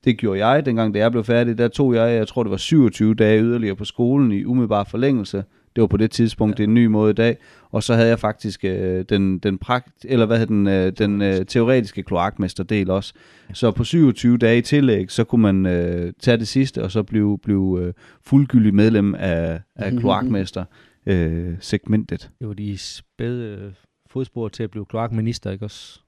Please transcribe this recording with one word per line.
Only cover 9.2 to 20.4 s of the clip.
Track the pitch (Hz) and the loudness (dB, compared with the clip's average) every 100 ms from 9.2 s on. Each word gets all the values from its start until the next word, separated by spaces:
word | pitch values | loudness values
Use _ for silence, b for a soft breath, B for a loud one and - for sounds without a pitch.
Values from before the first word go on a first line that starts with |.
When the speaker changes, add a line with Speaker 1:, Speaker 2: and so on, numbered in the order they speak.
| 98 92 | 0 0
Speaker 1:
den | 104 95 | -2 -4
prakt-, | - 123 - _ | -4 -4 -4 _
eller | - 127 110 | -2 0 2
hvad | 113 | 2
hed | 110 | 2
den, | 107 98 | 0 2
øh, | 95 92 92 | 2 0 0
den, | 104 101 | -2 0
øh, | 101 95 92 | 0 -2 0
teoretiske | 123 117 131 101 - | 0 2 2 0 -10
kloakmesterdel | 90 87 95 - 95 - 90 107 95 | -6 -2 -2 -4 -6 -6 -4 -2 0
også. | 95 - B B B B | -2 -4 B B B B
Speaker 2:
Ja. | |
Speaker 1:
Så | - 120 | -2 -2
på | - | 0
syvogtyve | 117 170 143 107 120 120 | 0 4 4 4 2 4
dage | 117 120 | 4 2
i | |
tillæg, | 113 147 135 101 92 | 2 2 2 0 -2
så | - | -4
kunne | 113 117 104 | 0 2 4
man, | 95 92 | 2 0
øh, | 87 87 87 87 - | 0 -2 -4 -6 -4
tage | - 117 | 0 0
det | 110 | 0
sidste, | 131 135 - | -2 -2 -4
og | 101 | -4
så | 110 | -4
blive, | 104 110 104 101 | -2 0 0 -2
blive, | - 98 95 90 87 | -2 0 0 -2 -4
øh, | 87 b b - | -8 b b 2
fuldgyldig | 139 139 123 107 | 2 4 4 4
medlem | 101 110 110 101 92 | 6 4 4 0 -2
af, | 95 82 82 82 - - | -2 -2 -2 -6 -12 -10
af | 101 | -6
Speaker 3:
Mhm. | 123 | -2
Speaker 1:
kloakmester, | 113 95 127 104 | -2 -2 -2 -4